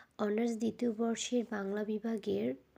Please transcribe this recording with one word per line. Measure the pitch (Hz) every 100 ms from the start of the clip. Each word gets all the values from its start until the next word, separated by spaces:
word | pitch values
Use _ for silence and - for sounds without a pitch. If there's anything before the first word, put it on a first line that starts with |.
| - -
অনার্স | 208 214 233 220
দ্বিতীয় | 226 - 240
বর্ষের | 208 233 226 - 247 220
বাংলা | 208 196 208
বিভাগের | 214 214 226 220 208 196 233 277 -